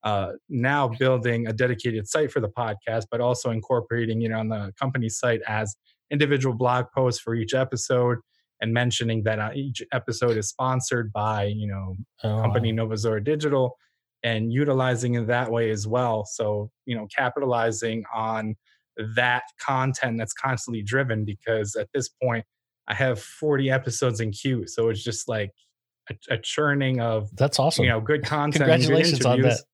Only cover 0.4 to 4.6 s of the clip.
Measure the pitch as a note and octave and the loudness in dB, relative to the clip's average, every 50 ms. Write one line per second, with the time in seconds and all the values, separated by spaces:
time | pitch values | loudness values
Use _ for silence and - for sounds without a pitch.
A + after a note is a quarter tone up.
0.4 | _ _ E3 B2 A#2+ C3 C#3+ D3 C#3 B2 A2+ B2 C3+ C3 C3 B2 A2 B2 A#2 A#2 | _ _ -4 -2 0 2 2 2 2 0 0 2 2 2 2 2 2 0 0 0
1.4 | A#2 A2+ A2 A2 B2+ B2 B2 G#2+ - B2 A2+ A2 G2+ - - D#3+ D3+ C3+ - D3 | 0 -2 0 0 0 0 0 0 -2 -4 -2 -2 -6 -2 0 0 0 0 0 -2
2.4 | A2+ G2+ - - A#2+ A2+ G#2 G#2 _ - A2+ A#2 G#2+ - - A#2 A#2+ B2 B2 - | -2 -2 -4 -4 -4 -4 -4 -6 _ -2 -2 -2 -4 -4 -4 0 2 2 0 0
3.4 | - B2+ A2+ A2+ G#2+ - C3 A#2+ A#2 - A#2+ A#2+ A#2 A2+ A2 A2+ A#2 A2+ A2 A2 | 0 -2 -2 -2 0 0 0 0 0 0 -2 -2 0 0 0 0 0 0 -2 -2
4.4 | A2 A2 A2 G#2+ | -2 -2 -2 -4